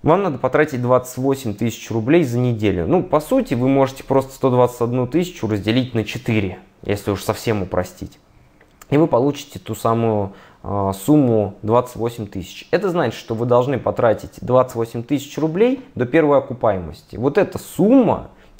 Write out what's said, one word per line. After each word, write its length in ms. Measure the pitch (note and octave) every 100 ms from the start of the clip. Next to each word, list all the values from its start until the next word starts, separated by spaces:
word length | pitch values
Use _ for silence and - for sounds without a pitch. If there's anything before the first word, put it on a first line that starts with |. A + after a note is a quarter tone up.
вам 220 | C3+ F3+
надо 160 | G3 B2+
потратить 420 | C3 D3 D3+ B2+
двадцать 380 | B2 B2+ B2+ -
восемь 340 | C3+ C3+ A2+
тысяч 380 | G2 A#2+ - -
рублей 320 | A2+ A2 E3+
за 160 | C#3+ A#2+
неделю. 480 | B2 A2 G#2+ F2+ E2
Ну, 160 | F3
по 160 | - D3+
сути, 340 | - C4 -
вы 140 | A#2+ C3
можете 360 | C3+ C3 -
просто 300 | - C3+ C3
сто 160 | - C3
двадцать 320 | B2 B2 -
одну 240 | A#2 B2 B2
тысячу 420 | D#3+ F3 - A2+
разделить 460 | G#2+ F#2+ A#2+ B2
на 100 | A#2
четыре, 540 | G#2 A#2+ - A2 G2 F#2 - _
если 300 | - G2+ -
уж 100 | G2
совсем 400 | - G#2 - G#2+
упростить. 560 | F#2 B2 F#2 - E2+ - _ _ _ _ _ _ -
И 80 | C#3
вы 80 | D#3+
получите 540 | A#2 C#3 C#3 - -
ту 160 | - A2
самую, 580 | A#2 A2+ A2+ G#2+ G2 - - _
а, 300 | - G2+ G2
сумму 600 | F#2+ - D3+ B2+ A2 G2+ -
двадцать 340 | G#2+ A#2+ B2 -
восемь 300 | A#2 A#2+ G#2
тысяч. 420 | G2 E2 - -
Это 180 | F3 G3
значит, 300 | F3 B2+ -
что 160 | - A2+
вы 100 | A#2+
должны 320 | A#2+ B2+ B2
потратить 600 | A2+ G2+ A#2+ G#2 - -
двадцать 320 | - B2+ C3
восемь 300 | A#2 A2+ A#2+
тысяч 340 | A2+ D3 - -
рублей 480 | D#3 E3+ A#3+ C4 -
до 140 | - B2
первой 320 | D#3+ D3+ C#3
окупаемости. 800 | C3 B2 A#2 F#2+ E2 - _ -
Вот 200 | B2 -
эта 220 | - -
сумма, 720 | - - G3 C4+ G3+ G#2+ - - - -